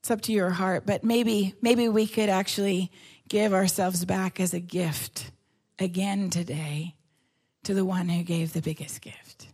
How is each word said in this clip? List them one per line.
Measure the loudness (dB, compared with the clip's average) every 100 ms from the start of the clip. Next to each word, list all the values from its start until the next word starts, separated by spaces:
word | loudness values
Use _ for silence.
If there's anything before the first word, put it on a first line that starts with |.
It's | -2
up | -2
to | 0
your | 2 2
heart, | 2 0 0 0
but | 0
maybe, | 2 2 2 2 0 0
maybe | 2 4 4
we | 2 2
could | 2 2
actually | 2 0 0 0 0 -2 -6 -20 -20 _
give | 2 4
ourselves | 4 2 2 0 0
back | -2 0 -2 -2
as | -2
a | -2
gift | -4 -2 -2 -2 -6 -10 -14 -18 _ _ _ -4
again | -4 0 -2 0 -2
today | -2 -2 -4 -4 -4 -6 -10 _ _ _ _ _ _
to | -4
the | 0
one | 0 0 0
who | -2
gave | 0 -2 -2
the | -2
biggest | -4 -6 -10 -14
gift. | -16 -20 -20 -20 -20